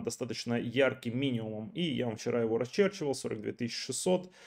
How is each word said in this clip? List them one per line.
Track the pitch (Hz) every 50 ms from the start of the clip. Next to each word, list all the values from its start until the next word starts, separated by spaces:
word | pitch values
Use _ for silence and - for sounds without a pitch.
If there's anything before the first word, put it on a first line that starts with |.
| 104
достаточно | 117 - - 127 113 113 - - 123 117
ярким | 117 - 120 113 131 135 127 123 127 - 120 117 127
минимумом. | 139 139 123 113 110 107 107 107 110 104 -
И | -
я | 180 160 127 120 123
вам | 120 110
вчера | - - 123 120 120
его | 117 113 113
расчерчивал, | 113 127 123 - - 196 190 196 - 151 143 131
сорок | - - 123 120 110
две | 107 113
тысячи | 110 - 120 117 -
шестьсот, | - - - 127 - - 185 185 180 185 - - - -